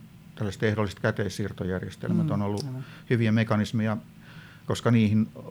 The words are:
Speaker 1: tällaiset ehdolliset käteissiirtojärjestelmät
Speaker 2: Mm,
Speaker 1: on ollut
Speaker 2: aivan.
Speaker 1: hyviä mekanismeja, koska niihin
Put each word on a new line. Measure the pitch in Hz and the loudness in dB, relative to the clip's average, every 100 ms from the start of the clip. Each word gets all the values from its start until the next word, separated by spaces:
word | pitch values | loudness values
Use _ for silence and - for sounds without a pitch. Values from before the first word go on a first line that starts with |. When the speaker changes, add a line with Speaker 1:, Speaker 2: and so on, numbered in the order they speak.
| - - - - | -14 -20 -18 -8
Speaker 1:
tällaiset | 107 - | -6 0
ehdolliset | 110 104 104 - | 0 2 0 0
käteissiirtojärjestelmät | 113 107 101 - 98 - 92 92 95 - - - 156 | -2 0 -2 -4 -6 -4 -4 -4 -6 -6 -2 0 0
Speaker 2:
Mm, | |
Speaker 1:
on | 101 | 0
ollut | 101 104 143 | 0 -2 -4
Speaker 2:
aivan. | 131 131 - - | -8 -10 -12 -2
Speaker 1:
hyviä | 120 113 | 2 4
mekanismeja, | 110 110 104 101 113 110 107 - - - - - - - | 4 4 2 0 0 0 -2 -6 -18 -20 -20 -20 -12 -6
koska | 113 117 | 0 4
niihin | 117 107 107 110 - - | 6 6 4 2 -4 -4